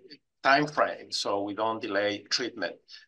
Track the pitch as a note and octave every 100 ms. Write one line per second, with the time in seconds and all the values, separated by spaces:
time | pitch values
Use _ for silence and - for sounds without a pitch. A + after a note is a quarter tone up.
0 | - - _ _ C3+ C#3+ D3 C3+ F#2+ -
1 | - - A#2 G2+ G2+ G2+ A2 A2 A2+ G2+
2 | G#2 G2+ - - B2 - E2+ - _ -